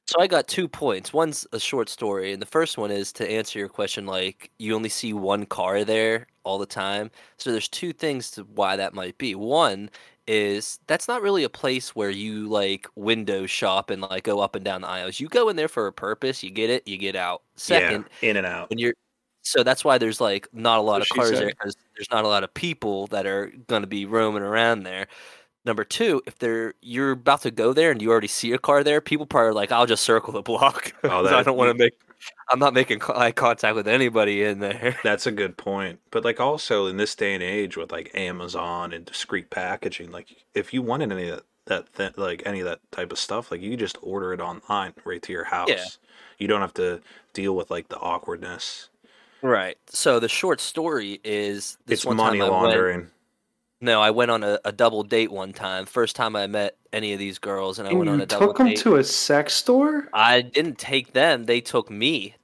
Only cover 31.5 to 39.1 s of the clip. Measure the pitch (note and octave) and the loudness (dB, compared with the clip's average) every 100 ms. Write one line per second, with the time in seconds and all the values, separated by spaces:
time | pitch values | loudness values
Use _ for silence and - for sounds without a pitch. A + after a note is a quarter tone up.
31.5 | B2+ B2 A#2 A#2 - _ _ - - - | 4 4 6 4 2 _ _ -20 -12 0
32.5 | B2+ C#3+ B2+ B2+ G#2+ - A#2 A#2 - A#2+ | 4 4 4 4 0 -2 2 2 4 2
33.5 | A2+ A2 A2 G#2 B2 B2+ A2+ G#2 G2+ G#2 | 2 2 0 2 2 4 4 4 2 0
34.5 | G2 G2+ F#2+ A#2 B2+ A2 G#2 C3 G#2+ F#2+ | 0 -4 -2 -4 -2 0 0 -2 -2 -4
35.5 | - - G2 F#2+ E2 _ A2+ A#2 A2+ B2+ | -6 -6 -6 -6 -10 _ -2 -2 0 0
36.5 | D3+ - A2 F#2+ F#2+ G#2+ - G#2 F#2+ F2+ | -2 0 0 0 0 -2 -2 -2 -2 -2
37.5 | G#2 F#2+ - E2 E2 D#2 - F#2 F2+ F2+ | -2 -4 -6 -8 -10 -10 -8 -8 -8 -8
38.5 | F2 F2 F2 F2 E2+ E2 | -6 -6 -6 -8 -10 -12